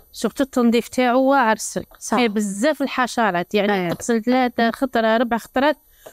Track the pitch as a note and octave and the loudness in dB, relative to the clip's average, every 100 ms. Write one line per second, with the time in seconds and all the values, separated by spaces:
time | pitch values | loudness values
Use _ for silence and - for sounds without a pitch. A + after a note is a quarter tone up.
0 | _ - G#3 - C4+ C4 A#3+ A#3 - - | _ -6 -6 -2 -2 2 2 2 0 0
1 | B3+ B3 C4 C#4 A3+ G#3+ - - - - | 2 2 4 4 2 0 -2 -8 -10 -16
2 | - A3+ A#3 G#3 G#3 G3 D4 C#4+ C4+ - | -4 0 0 0 -4 0 -2 0 -4 -2
3 | A#3+ - G#3+ F3 F3 G#3 G3+ G3 F3 - | -2 0 0 0 -2 0 2 0 -2 -4
4 | - A3+ A#3 B3+ B3 - A#3 - C4 A#3 | -2 -2 2 2 0 0 -2 0 -2 0
5 | A3 A3+ A#3+ A#3 - C4 C#4+ C#4+ _ _ | 2 2 0 -4 -4 0 0 -2 _ _
6 | - | -20